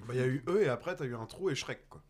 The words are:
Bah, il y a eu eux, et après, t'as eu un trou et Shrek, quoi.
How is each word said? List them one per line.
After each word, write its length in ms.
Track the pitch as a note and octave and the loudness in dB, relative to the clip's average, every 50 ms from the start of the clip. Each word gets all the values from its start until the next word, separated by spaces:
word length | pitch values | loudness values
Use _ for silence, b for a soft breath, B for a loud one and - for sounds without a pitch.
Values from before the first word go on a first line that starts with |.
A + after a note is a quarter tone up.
| G#2 A#2 | -8 -2
Bah, 60 | B2+ | 0
il 60 | B2+ | 2
y 20 | |
a 40 | B2+ | 2
eu 160 | B2+ C3 C#3+ - E3+ | 2 2 0 0 2
eux, 140 | F#3 A3 | 4 4
et 60 | G3 C3+ | 6 4
après, 280 | A#2+ - - F3 F#3 | 4 2 -2 -4 -4
t'as 80 | F3+ D3 | -4 -4
eu 100 | B2 A#2+ | -4 -4
un 100 | A2+ A2 | -6 -6
trou 240 | - - - F#3+ F#3 | -8 -6 -2 0 0
et 40 | C3+ | 0
Shrek, 300 | - - - A#2+ - - - | 0 -2 -4 -8 -8 -10 -16
quoi. 100 | - - - | -20 -20 -20